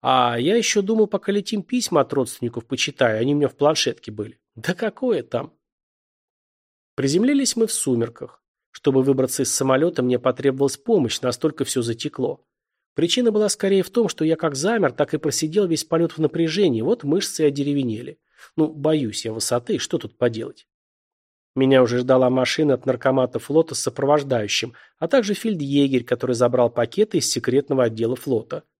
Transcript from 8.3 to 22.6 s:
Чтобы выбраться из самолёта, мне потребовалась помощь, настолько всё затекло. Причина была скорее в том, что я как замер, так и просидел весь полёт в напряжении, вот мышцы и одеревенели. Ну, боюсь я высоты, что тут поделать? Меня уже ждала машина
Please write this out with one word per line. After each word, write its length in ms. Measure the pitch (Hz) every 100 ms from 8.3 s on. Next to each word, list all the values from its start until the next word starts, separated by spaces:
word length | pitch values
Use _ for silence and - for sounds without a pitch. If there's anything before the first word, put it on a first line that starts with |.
| _ _ _ _
Чтобы 300 | - - 131
выбраться 420 | 135 131 127 -
из 100 | 127
самолёта, 500 | - 131 131 165 175
мне 160 | 127 123
потребовалась 560 | 127 127 135 135 139 -
помощь, 460 | - 214 117 -
настолько 420 | 127 - 156 151
всё 180 | 135 131
затекло. 640 | 117 117 147 - 127 - _ _ _ _ _ -
Причина 360 | 170 - 233
была 160 | 208 208
скорее 340 | - 196 196
в 80 | 180
том, 200 | 240 208
что 160 | - 156
я 100 | 160
как 200 | 165 135
замер, 360 | 175 233 156
так 220 | 120 151
и 40 | 147
просидел 500 | 156 - 156 180 190
весь 180 | 156 -
полёт 260 | 165 165
в 60 | -
напряжении, 640 | 156 165 165 165 190 113
вот 240 | 127 247 143
мышцы 380 | 170 196 -
и 40 | 151
одеревенели. 720 | 139 143 143 127 110 131 151 _ _ - -
Ну, 100 | 156
боюсь 560 | 156 147 156 120 101
я 80 | 113
высоты, 460 | 110 - 120 - 170
что 200 | - 170
тут 200 | - _
поделать? 500 | 123 110 113 - _ _ _ _ _ _ _ _ _ -
Меня 260 | 131 135
уже 180 | 120 123
ждала 300 | 127 131 127
машина 440 | 127 127 -